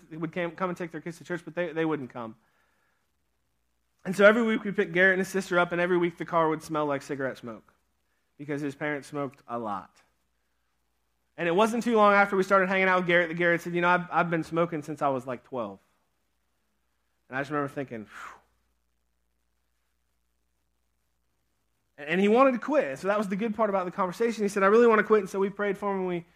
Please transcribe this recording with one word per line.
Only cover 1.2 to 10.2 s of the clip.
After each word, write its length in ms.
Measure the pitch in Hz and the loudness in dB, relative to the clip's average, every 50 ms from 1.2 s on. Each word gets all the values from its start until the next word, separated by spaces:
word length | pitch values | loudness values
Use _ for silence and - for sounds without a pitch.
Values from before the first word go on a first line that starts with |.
| 139 | -10
church, 180 | - 180 165 - | -10 -10 -10 -10
but 100 | 165 156 | -10 -8
they, 180 | 175 180 165 147 | -6 -6 -6 -4
they 120 | 160 165 | -4 -2
wouldn't 260 | 160 156 139 127 120 | -2 -2 -4 -6 -10
come. 240 | - 127 117 110 110 _ _ _ _ _ _ _ _ _ _ _ _ _ _ _ _ _ _ _ _ _ _ _ _ _ _ _ _ _ _ _ _ _ - | -12 -12 -12 -12 -14 _ _ _ _ _ _ _ _ _ _ _ _ _ _ _ _ _ _ _ _ _ _ _ _ _ _ _ _ _ _ _ _ _ -8
And 100 | 185 185 | -6 0
so 80 | - 202 | 6 6
every 180 | 208 220 240 233 | 6 6 6 2
week 220 | 220 220 214 - | 0 0 -2 -2
we 80 | 208 185 | -6 -2
picked 200 | - 196 170 165 | -2 -4 -2 2
Garrett 200 | 180 185 190 185 | 4 4 4 4
and 80 | 185 | 2
his 80 | 190 - | -2 -4
sister 300 | - 190 180 - 180 180 | -4 -8 -6 0 2 2
up, 140 | 175 170 175 | 2 2 0
and 80 | 170 | -2
every 160 | 175 175 180 | 0 0 2
week 220 | 175 175 175 170 - | 0 0 -2 -4 -6
the 60 | 170 | -10
car 240 | - 175 165 160 156 | -4 0 0 2 2
would 140 | 160 156 - | 0 -4 -6
smell 240 | - 160 151 151 | -6 -4 -2 -2
like 160 | 147 139 135 - | -2 -2 -4 -6
cigarette 360 | - 147 135 135 127 110 - | -8 -8 -6 -6 -6 -8 -8
smoke 340 | - 117 110 95 _ _ _ _ _ _ _ _ _ _ _ _ _ _ _ | -14 -16 -16 -16 _ _ _ _ _ _ _ _ _ _ _ _ _ _ _
because 240 | - 147 143 147 139 | -18 -10 -8 -8 -6
his 140 | 151 139 135 | -6 -8 -8
parents 340 | - 156 147 151 143 131 - | -6 -6 -6 -6 -6 -8 -10
smoked 340 | 147 147 143 131 - _ _ | -8 -8 -8 -8 -10 _ _
a 120 | - 117 120 | -10 -10 -8
lot. 320 | 117 107 101 95 87 - _ _ _ _ _ _ | -6 -6 -8 -8 -10 -14 _ _ _ _ _ _